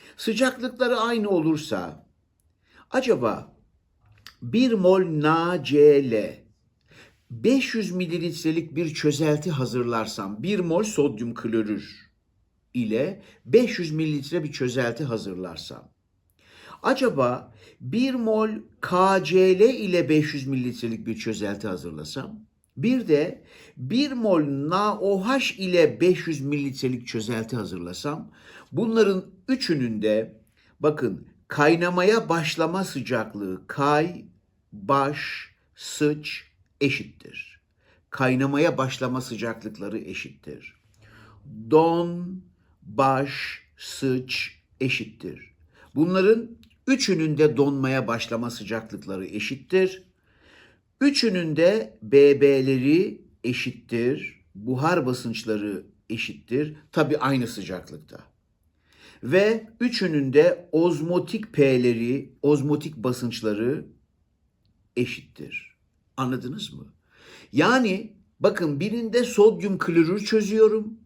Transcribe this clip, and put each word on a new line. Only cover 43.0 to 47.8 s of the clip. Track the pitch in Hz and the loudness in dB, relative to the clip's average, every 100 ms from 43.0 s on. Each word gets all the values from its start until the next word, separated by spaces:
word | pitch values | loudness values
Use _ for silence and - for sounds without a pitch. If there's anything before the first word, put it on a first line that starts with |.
| 135 135 139 - - - _ _ | 0 0 -4 -6 -12 -14 _ _
sıç | - - 135 127 131 - - - _ - | -18 -6 -4 -2 -4 -8 -8 -14 _ -6
eşittir. | 131 - 110 - 87 76 - _ _ _ _ 135 | -4 -4 -8 -12 -14 -14 -20 _ _ _ _ -2
Bunların | 170 185 196 226 233 - - _ - | 0 4 4 4 0 -14 -20 _ -2
üçünün | 262 - 170 156 143 | 0 0 0 0 4
de | 151 120 | 4 4
donmaya | 139 139 | 2 0